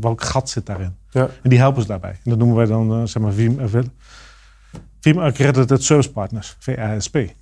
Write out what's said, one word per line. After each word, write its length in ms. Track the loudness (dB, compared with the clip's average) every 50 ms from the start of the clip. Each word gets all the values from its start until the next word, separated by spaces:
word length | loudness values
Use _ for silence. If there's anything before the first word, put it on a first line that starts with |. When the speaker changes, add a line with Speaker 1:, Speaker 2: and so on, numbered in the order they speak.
Speaker 1:
welk 220 | -2 -2 -2 -4 -4
gat 280 | -4 -4 -4 -4 -4
zit 160 | -6 -8 -8
daarin? 280 | -8 -8 -8 -8 -8 -10 -12 -12 _
Speaker 2:
Ja. 180 | -2 -2 -2 -2 -4 -2 2
Speaker 1:
En 80 | 4
die 80 | 6 6
helpen 240 | 6 4 2 0 -2
ze 60 | -4
daarbij. 220 | -4 -8 -8 -10
En 200 | -14 -8 -4 -2
dat 80 | 0 2
noemen 180 | 2 4 4
wij 100 | 4 2
dan, 260 | 2 2 0 0 0 -2
eh, 120 | -2 -4
zeg 180 | -4 -4 -4 -2
maar, 100 | -2 0
Veeam 280 | 0 0 0 0 -2
Avail-, 280 | -2 -2 -2 -2 -2 -4 -8 _ _ -20 -20 -20 -20 -20 -20 _ _ _ _ _ _ _ -20 -20 -20 -20 _ _
Veeam 180 | 2 2 2 4
Accredited 640 | 2 0 2 2 2 2 4 4 2 4 2 2 2
Service 300 | 4 4 4 4 2 -2
Partners, 440 | -6 -6 -6 -8 -10 -12 -14 -18 -12
V 100 | -8 -8 -6 -4
A 220 | -4 -4 -4 -4
S 80 | -6 -4
P. 40 | -4
Speaker 2:
Gewoon 160 | -4 -4 -4 -8 -16